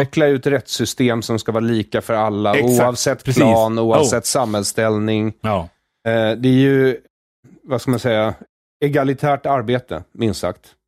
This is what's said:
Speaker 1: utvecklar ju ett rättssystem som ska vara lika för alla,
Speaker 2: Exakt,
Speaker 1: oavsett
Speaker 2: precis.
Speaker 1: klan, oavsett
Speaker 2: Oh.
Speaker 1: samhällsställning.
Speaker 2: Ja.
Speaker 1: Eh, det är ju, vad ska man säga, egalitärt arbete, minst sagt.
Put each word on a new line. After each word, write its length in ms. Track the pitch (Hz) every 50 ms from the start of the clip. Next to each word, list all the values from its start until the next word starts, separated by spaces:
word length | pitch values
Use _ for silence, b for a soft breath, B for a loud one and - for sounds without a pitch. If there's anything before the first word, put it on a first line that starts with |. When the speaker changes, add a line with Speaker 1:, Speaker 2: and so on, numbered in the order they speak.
Speaker 1:
utvecklar 260 | 139 131 - 165 151
ju 80 | 147 143
ett 100 | 131 -
rättssystem 760 | 147 139 127 - - - - 120 107 - - 135 123 113 117 113
som 160 | - 117 110
ska 140 | - - 110
vara 120 | 113 110
lika 360 | 117 120 110 104 - - 113 -
för 120 | - 117
alla, 400 | 107 110 110 104 101 104 104 101
Speaker 2:
Exakt, 260 | 143 143 123 123 120
Speaker 1:
oavsett 440 | 120 123 123 117 - 143 131 123 -
Speaker 2:
precis. 180 | - 127 123 113
Speaker 1:
klan, 360 | 110 113 113 110 110 113 113
oavsett 440 | 113 113 110 147 156 123 123 120 -
Speaker 2:
Oh. 40 |
Speaker 1:
samhällsställning. 1040 | - - 143 127 110 104 104 101 - - - 113 110 107 104 104 107 110 107 107 110 104 _
Speaker 2:
Ja. 200 | - 110 104 95 85 85 _ _ _ _ _ _ - 113
Speaker 1:
Eh, 40 | 113
det 360 | 113 113 110 110 113 123 131
är 40 | 127 131
ju, 360 | 135 139 139 135 135 131 123 - - _ _ _ _ _ _ _ _ - - - _
vad 180 | - 135 117 -
ska 80 | -
man 100 | 127 117
säga, 340 | - 127 113 110 110 110 113 - - - _ _ _ _ _ - 147
egalitärt 600 | 143 143 147 135 135 139 127 - 147 143 135 -
arbete, 580 | 143 139 135 113 107 123 123 - - 87 80 - _ -
minst 280 | - 117 110 92 -
sagt. 340 | - 87 92 - _ - _ _ _